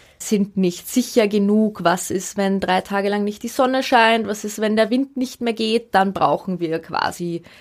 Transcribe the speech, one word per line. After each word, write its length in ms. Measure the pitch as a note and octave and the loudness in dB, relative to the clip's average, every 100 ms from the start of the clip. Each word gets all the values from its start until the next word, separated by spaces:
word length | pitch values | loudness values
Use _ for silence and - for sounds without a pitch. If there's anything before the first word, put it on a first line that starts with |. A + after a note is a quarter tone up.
| - - | -20 -16
sind 360 | - G#3 G3+ - | -2 0 0 0
nicht 320 | F#3 F3 - | 0 -2 -4
sicher 400 | - B3 A#3+ G#3 | -2 0 2 2
genug. 560 | G#3 G3+ G#3+ G#3+ G#3+ | 2 2 4 2 0
Was 280 | F3 F#3 - | 0 0 -2
ist, 260 | F#3 - - | -6 -4 -2
wenn 220 | G3 G3 | -2 0
drei 220 | F#3 F#3 | 0 0
Tage 280 | F#3 G3+ G3+ | 0 -2 0
lang 140 | G#3 | 0
nicht 180 | G#3 G#3 | -2 -4
die 60 | A#3 | -6
Sonne 340 | - B3+ C4 | 0 0 0
scheint? 460 | C4 B3 A3+ A3+ G#3+ | 2 4 4 4 0
Was 160 | G#3+ | -6
ist, 180 | G#3+ G#3 | -8 -4
wenn 140 | G#3+ A3 | 0 2
der 160 | G#3+ | 2
Wind 260 | B3+ C#4 - | 2 -2 -4
nicht 240 | B3+ - | -6 -4
mehr 120 | A#3 | -4
geht? 420 | A3 A3 A3+ - F#3+ | -2 0 0 0 2
Dann 180 | G3 | 2
brauchen 460 | F#3+ D3 D#3+ - F3 | 2 2 2 -2 -4
wir 180 | E3 D#3+ | -4 -4
quasi, 640 | - - - - F3 E3+ - - | -4 -4 -4 -4 -6 -8 -10 -20